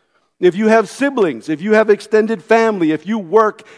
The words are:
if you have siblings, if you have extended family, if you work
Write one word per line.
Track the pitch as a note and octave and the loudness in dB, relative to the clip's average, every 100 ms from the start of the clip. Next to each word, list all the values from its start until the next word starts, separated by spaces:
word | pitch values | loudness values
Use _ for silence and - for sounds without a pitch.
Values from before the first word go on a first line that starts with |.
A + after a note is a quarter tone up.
| _ _ _ _ | _ _ _ _
if | F3+ F3 | 0 2
you | G#3+ | 2
have | A3+ G3+ | 2 0
siblings, | - C#4 C4 F3+ A#2 B2+ | -4 -4 0 -2 -2 -8
if | D3+ | -6
you | G3+ | 0
have | G#3+ A3 | 2 2
extended | G#3 - G#3+ G#3+ A3 | 0 0 0 0 -6
family, | - A3+ A3+ G3+ D#3+ | 0 2 2 0 -2
if | D3+ F3+ | -2 -4
you | A3 | -8
work | E3+ G#3 G#3+ - - | 0 0 0 -4 -16